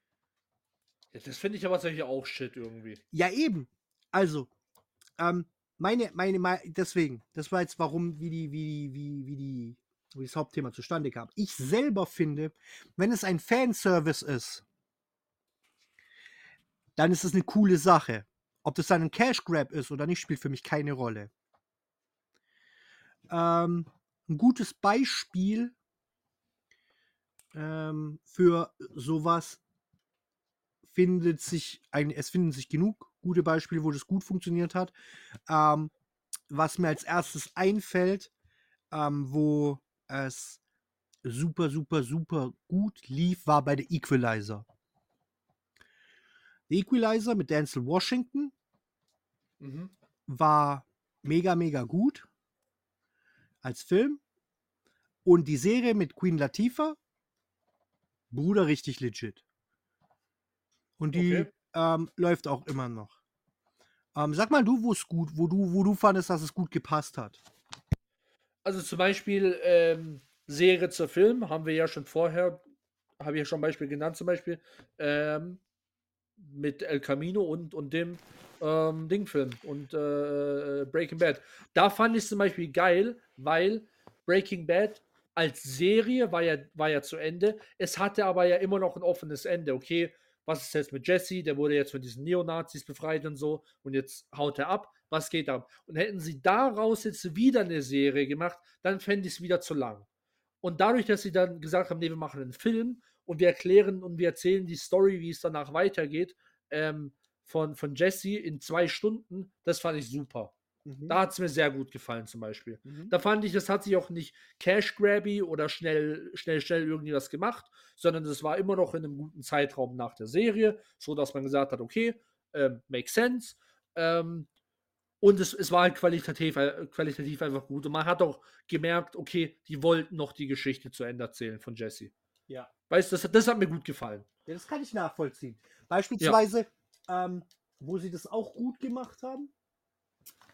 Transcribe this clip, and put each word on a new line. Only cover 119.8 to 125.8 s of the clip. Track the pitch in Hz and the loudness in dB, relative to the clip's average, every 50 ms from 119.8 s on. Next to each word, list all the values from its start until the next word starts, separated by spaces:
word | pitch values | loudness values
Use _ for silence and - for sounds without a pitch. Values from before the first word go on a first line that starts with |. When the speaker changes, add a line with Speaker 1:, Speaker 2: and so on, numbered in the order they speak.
| 127 120 127 123 | -6 -6 -6 -8
Speaker 1:
nach | 120 117 - | -10 -10 -10
der | - 110 110 | -12 -10 -4
Serie, | 123 180 226 233 202 220 220 214 208 214 - _ _ - | 0 2 2 2 2 4 4 2 2 0 -8 _ _ -14
so | - - 151 | -8 -6 -2
dass | 147 143 139 - | -2 -2 -2 -2
man | 139 135 | -6 -4
gesagt | 135 139 139 139 139 131 | -2 0 0 0 0 -2
hat, | 123 | -6
„Okay, | 120 117 - 220 226 233 233 233 _ _ _ _ _ _ - | -8 -6 -2 -2 0 0 -2 -4 _ _ _ _ _ _ -4
ähm, | 151 139 131 120 117 _ - | 0 0 0 0 -2 _ -8
makes | 131 123 123 - - | -6 -6 -6 -2 0
sense.“ | 220 233 247 247 240 - - - _ _ _ _ _ _ _ - | 2 2 2 0 -2 -8 -10 -18 _ _ _ _ _ _ _ -6
Ähm, | 170 165 165 170 170 165 165 170 165 156 - _ _ _ _ _ _ _ _ _ _ _ _ _ - | -2 0 2 2 0 -2 -4 -6 -10 -12 -14 _ _ _ _ _ _ _ _ _ _ _ _ _ 4
und | - 196 202 190 | 8 8 8 8
es, | 190 185 - | 4 -2 -2
es | - 180 - | -4 -2 2
war | 175 175 | 4 6